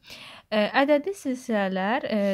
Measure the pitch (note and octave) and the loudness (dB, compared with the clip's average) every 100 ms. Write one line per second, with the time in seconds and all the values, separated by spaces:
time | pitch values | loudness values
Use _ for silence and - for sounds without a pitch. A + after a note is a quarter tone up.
0 | - - - - - G#3+ G#3 B3 C#4 D4 | -16 -20 -18 -20 -4 0 2 4 4 4
1 | E4 G4 C#4 B3+ - G#3+ F#3+ F#3 F#3+ C4+ | 2 -6 -4 -4 -2 0 0 0 0 -2
2 | - G#3+ G3+ | 0 0 0